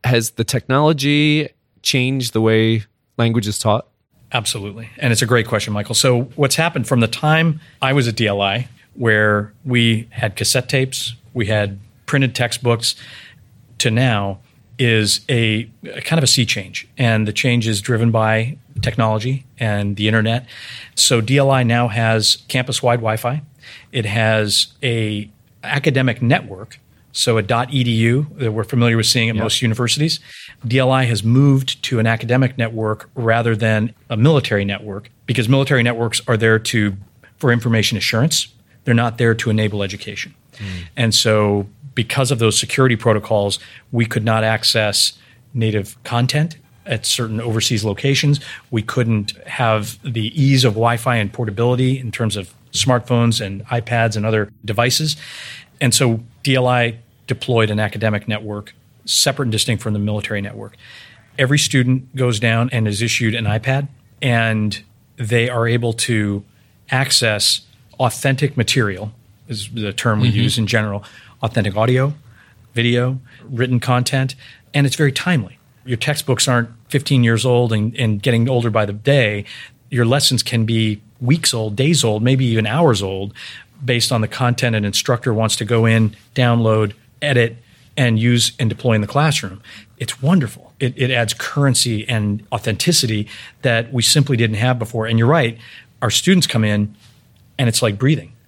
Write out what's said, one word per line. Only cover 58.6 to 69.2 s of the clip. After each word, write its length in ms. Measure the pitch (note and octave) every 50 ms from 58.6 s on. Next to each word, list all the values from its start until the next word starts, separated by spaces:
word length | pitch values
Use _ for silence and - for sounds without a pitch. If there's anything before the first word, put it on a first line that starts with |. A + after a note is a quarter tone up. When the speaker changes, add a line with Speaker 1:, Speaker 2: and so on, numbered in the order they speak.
| G2+ - - _ _ _ _ _ _
Speaker 2:
separate 400 | - - - - D3 C3 C#3 C3+
and 60 | A#2
distinct 320 | A2 G#2+ - - A2+ G2+ -
from 100 | A2+ G#2
the 60 | G#2
military 420 | G2+ G#2+ G#2 G#2 - - G#2+ G2+
network. 340 | G2 G2+ G#2 G#2 G2 G2+ - _ - - - - - - - - - _ _
Every 220 | - C3+ B2+ C#3+ D3
student 540 | - - - C3+ B2 B2+ B2+ C3 B2+ - -
goes 240 | C3 B2+ B2 A2+ G#2+
down 300 | A#2+ A2+ A2+ A2+ A#2+ B2+ -
and 140 | A#2+ A2
is 140 | G#2+ G2+ G2
issued 340 | A#2 A2 - - A#2+ A2 G#2+
an 100 | A#2 A2+
iPad, 420 | G#2 G#2 A2 - C3+ C3 C#3 C#3+ - - _ _ _ _ _
and 600 | - C3 A#2+ A#2 A2+ A2+ A2 G#2+ G#2+ G#2 G2 - - _ _ _ _ _ _
they 300 | - B2 G#2 B2 A#2 A#2 B2
are 180 | B2 A#2 A#2
able 260 | A#2 A#2+ A#2+ A#2 A#2 A2+
to 500 | A#2 - - A#2 G#2+ G#2 G#2 G2+ G2+ G2+ _ _ _ _ _ _ _ _ -
access 720 | C3 C3 C3+ - - - A#2+ A2+ G#2+ G2+ - - - - - _ _ _ _ _ - -
authentic 580 | C3 A#2 - - - C#3 C3+ C3 D3 C#3+ -
material, 540 | B2+ A#2 - - C3+ A2+ G2+ F#2+ F2+ G#2 G#2+ - _